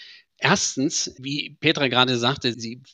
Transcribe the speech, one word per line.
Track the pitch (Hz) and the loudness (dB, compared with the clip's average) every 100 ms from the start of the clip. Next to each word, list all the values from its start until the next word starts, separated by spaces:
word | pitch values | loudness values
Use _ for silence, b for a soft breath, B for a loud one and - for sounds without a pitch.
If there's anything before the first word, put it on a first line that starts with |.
| B B B - | B B B -2
Erstens, | 139 202 - - 151 - - - | 0 2 0 -2 -2 -2 -6 -8
wie | 131 147 135 147 | -8 -6 -8 -2
Petra | 151 160 135 | 0 2 2
gerade | 123 127 123 | 4 4 4
sagte, | 120 139 127 113 | 0 0 -2 -4
sie | 113 127 - | -8 -12 -18